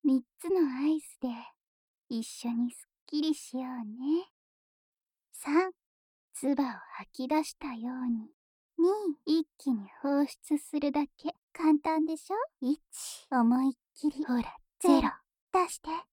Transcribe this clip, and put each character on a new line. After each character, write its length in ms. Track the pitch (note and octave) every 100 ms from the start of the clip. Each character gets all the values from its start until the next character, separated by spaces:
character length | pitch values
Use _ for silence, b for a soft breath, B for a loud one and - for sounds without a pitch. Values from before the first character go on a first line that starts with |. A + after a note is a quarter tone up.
三 220 | D4+ C4 B3 _
つ 80 | E4+
の 140 | F#4
合 360 | D4+ B3+ D4 D#4
図 220 | - -
で、 80 | B3+ A#3 - _ _ _ _ _ _
一 160 | A3+
緒 260 | A3+ - A#3+
に 220 | A#3 A#3+
す 160 | - -
っ 20 | _ -
き 160 | D4+
り 100 | D#4
し 240 | D4+ - B3+
よ 60 |
う 220 | B3+ B3+
ね。 420 | G#3+ A3+ C4+ E4 F#4 _ _ _ _ _ _ _ _ _ _
三、 400 | - - D4+ F#4+ - _ _ _ _ _
唾 180 | - C4+ C#4+
を 20 | C4 G3+ - -
吐 160 | -
き 160 | - C4
出 160 | D4+
し 120 | D#4 -
た 100 | D4
よ 200 | A#3+ A#3 B3+
う 40 | B3+
に。 260 | A3+ A3 _ _ _ _ - E4+ G#4 G4 D4
二、 160 | - D#4+
一 40 | D#4 _
気 160 | -
に 160 | A3+ G3 -
放 240 | C#4 C#4+
出 340 | C#4+ - - D4
す 220 | - D4+
る 100 | C#4+
だ 160 | D4 C#4+ _
け。 200 | D4+ - _
簡 260 | - D#4+ D4+
単 260 | D#4+ D#4+
で 120 | D#4 D#4+
し 160 | -
ょ？ 40 | G4+ D5 _
一、 200 | B3+ D4+ _ - - - -
思 320 | B3+ A#3 B3
い 80 | C4+
っ 20 | B3+ _
き 160 | - D4+
り。 140 | C#4
ほ 100 | D4+
ら、 220 | B3 - - _ _
ゼ 200 | - C#4
ロ。 100 | - - _ _ _
出 160 | F#4+ F4
し 120 | -
て。 80 | - E4 -